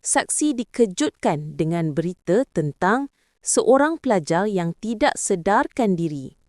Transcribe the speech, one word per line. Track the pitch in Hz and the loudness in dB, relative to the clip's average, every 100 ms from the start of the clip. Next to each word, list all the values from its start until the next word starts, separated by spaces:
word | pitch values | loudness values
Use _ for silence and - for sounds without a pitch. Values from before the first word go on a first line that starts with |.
saksi | - 285 - - 302 247 | 0 -2 0 -2 -2 -2
dikejutkan | 233 - 233 180 208 _ 240 156 151 147 | -6 0 0 2 -4 _ -2 -2 -6 -4
dengan | 160 170 160 | -2 0 -2
berita | 143 165 180 - 190 277 - | -2 -4 -6 0 0 0 -2
tentang | 151 - 180 240 277 _ _ _ | -4 -2 0 0 -2 _ _ _
seorang | - - - 262 294 330 | -2 0 4 4 4 0
pelajar | 262 202 147 165 208 | 0 0 2 0 0
yang | 196 170 170 | -2 -2 -4
tidak | 214 226 285 - | -6 0 0 0
sedarkan | - 190 170 214 294 - 226 | -2 -2 2 2 0 0 0
diri. | 175 165 147 131 _ | 0 -2 -6 -12 _